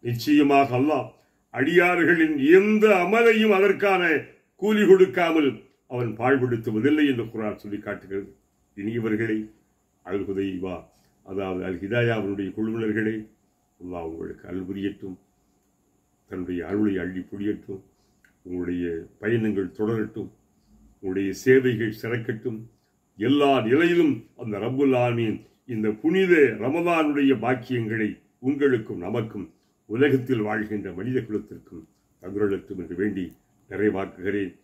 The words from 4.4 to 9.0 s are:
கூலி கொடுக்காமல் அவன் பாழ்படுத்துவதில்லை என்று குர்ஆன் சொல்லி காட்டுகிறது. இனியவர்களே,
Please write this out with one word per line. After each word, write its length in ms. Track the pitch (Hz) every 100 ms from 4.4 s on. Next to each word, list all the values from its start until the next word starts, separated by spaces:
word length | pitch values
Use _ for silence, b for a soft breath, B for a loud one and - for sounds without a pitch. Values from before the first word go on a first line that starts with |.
| _ _
கூலி 220 | 202 214 190
கொடுக்காமல் 600 | 190 185 180 170 160 143 107 - _ _
அவன் 180 | 123 117 107
பாழ்படுத்துவதில்லை 880 | 123 139 123 117 117 107 127 151 147
என்று 140 | 120 104
குர்ஆன் 300 | 110 110 101
சொல்லி 160 | 104 104
காட்டுகிறது. 500 | 107 101 92 98 98 - _ _ _ -
இனியவர்களே, 640 | 101 117